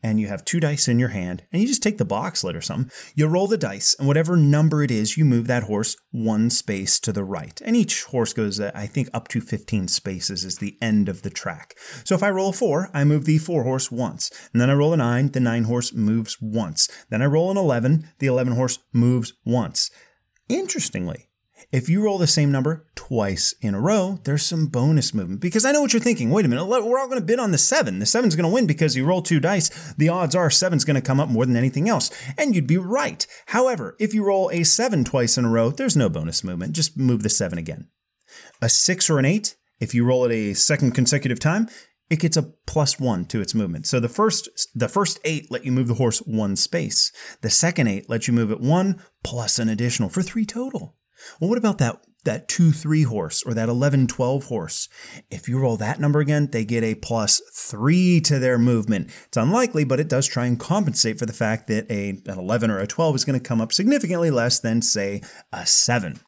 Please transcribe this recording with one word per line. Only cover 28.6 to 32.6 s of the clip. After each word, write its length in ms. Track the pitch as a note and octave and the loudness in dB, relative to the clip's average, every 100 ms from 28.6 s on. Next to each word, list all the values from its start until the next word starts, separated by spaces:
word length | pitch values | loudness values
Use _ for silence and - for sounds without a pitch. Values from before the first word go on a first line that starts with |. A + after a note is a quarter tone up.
| G3+ | 2
because 300 | D3+ D#3+ B2+ | 2 2 2
you 100 | C#3 | 0
roll 160 | F#3 | 0
two 180 | - E3 | 2 2
dice. 540 | D#3+ G3 - - - - | 2 2 0 -2 -14 0
The 140 | D#3 | 2
odds 240 | F3 E3+ | 2 0
are 160 | F3 E3 | 2 2
seven's 340 | - F#3 D#3+ | 2 2 0
gonna 180 | C#3 C#3 | 2 0
come 180 | B2+ C3+ | 2 0
up 100 | D3 | 2
more 160 | A2+ B2+ | 0 2
than 120 | A#2+ | 2
anything 300 | C3 C3+ F#3+ | 2 0 0
else." 220 | F#3 - - C3 C#3 | 0 -2 -6 -12 -2
And 160 | D4+ | 0
you'd 100 | F#3+ | 0